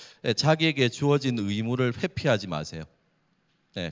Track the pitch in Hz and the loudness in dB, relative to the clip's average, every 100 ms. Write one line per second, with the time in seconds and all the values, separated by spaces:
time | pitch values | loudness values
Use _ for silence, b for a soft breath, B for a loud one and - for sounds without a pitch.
0 | B B 127 110 143 156 160 139 123 - | B B -2 0 2 4 2 2 0 2
1 | 143 143 131 117 101 104 113 127 123 117 | 2 2 2 -2 0 -2 0 0 0 0
2 | 185 - 156 110 92 78 78 82 78 _ | -4 -2 0 0 0 -6 -6 -10 -14 _
3 | _ _ _ _ _ _ _ - 85 | _ _ _ _ _ _ _ -8 -8